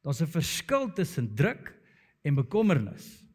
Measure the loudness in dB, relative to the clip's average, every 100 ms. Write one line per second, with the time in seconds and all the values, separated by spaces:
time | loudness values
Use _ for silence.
0 | -4 -2 0 0 -2 -4 0 0 0 -2
1 | -2 -2 -4 2 2 2 -12 -20 _ _
2 | _ _ 0 0 2 2 4 4 0 -8
3 | -16 -20 -20